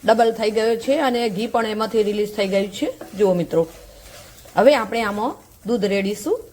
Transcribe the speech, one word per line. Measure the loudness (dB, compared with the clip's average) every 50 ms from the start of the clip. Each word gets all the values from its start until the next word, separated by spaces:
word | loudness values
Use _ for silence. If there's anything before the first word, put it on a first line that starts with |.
| 4
ડબલ | 4 4 4 4 2
થઈ | 2 0 -4 -2
ગયો | 0 0 2 2 0
છે | 0 0 0 0 2
અને | 2 0 0 0 -2 -2
ઘી | -2 -4 -4
પણ | -2 0 -2 -2
એમાંથી | 0 -2 -4 -4 0 0 0 0
રિલીઝ | 0 0 -2 -4 -4 -2
થઈ | -4 -2
ગયું | 0 0 0 -2 -2
છે. | -4 -6 -6 -6 -6 -10 -16 -16 -2
જુઓ | 0 2 2 2
મિત્રો, | 2 0 0 0 0 0 0 -4 -20 -20 -20 -20 -20 -20 -20 -20 -20 -20 -20 -20 -20 -20 -4 0
હવે | 6 6 6 6
આપણે | 6 0 -2 -4 -4
આમાં | -4 -2 -4 -2 -4 -4 -6 -8 -18 -20 -20 -14 -4
દૂધ | -4 -2 0 0
રેડીશું. | 0 0 0 0 -2 -4 -4 -2 -4 -4 -4 -4 -16